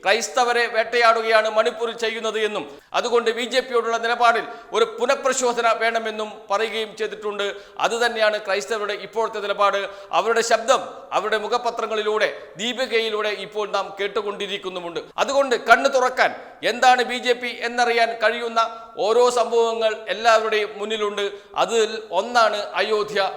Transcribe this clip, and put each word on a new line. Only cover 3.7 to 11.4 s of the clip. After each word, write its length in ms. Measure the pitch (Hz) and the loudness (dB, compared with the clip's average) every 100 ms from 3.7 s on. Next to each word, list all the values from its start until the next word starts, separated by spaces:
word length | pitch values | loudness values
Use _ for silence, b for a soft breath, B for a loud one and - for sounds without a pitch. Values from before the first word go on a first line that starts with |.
| 240 226 233 | -2 0 -2
നിലപാടിൽ 400 | 233 240 240 226 - B B 202 | 0 4 4 4 -2 B B 0
ഒരു 100 | 226 - | 0 0
പുനഃപരിശോധന 680 | 247 269 262 262 247 226 233 220 | 0 2 2 0 0 2 2 2
വേണമെന്നും 460 | 226 226 220 214 214 214 - | 0 0 -4 -6 -8 -10 -4
പറയുകയും 400 | 196 226 214 220 196 | -2 0 -4 -6 -6
ചെയ്തിട്ടുണ്ട്. 460 | 214 208 208 208 202 180 B - - | -8 -6 -8 -4 -4 -6 B -2 -2
അതുതന്നെയാണ് 520 | 233 233 220 214 208 208 | 2 0 2 0 0 -2
ക്രൈസ്തവരുടെ 500 | 196 196 220 208 208 190 | -4 -2 -4 -4 -6 -6
ഇപ്പോഴത്തെ 360 | 220 220 214 202 | -4 -4 -4 -4
നിലപാട്. 340 | 196 202 196 196 B B 165 | 2 2 2 -4 B B 0
അവരുടെ 240 | 202 226 226 | 2 2 4
ശബ്ദം 320 | 226 226 247 - - - 151 | 2 4 2 0 -12 -4 -2
അവരുടെ 200 | 202 214 | 0 -2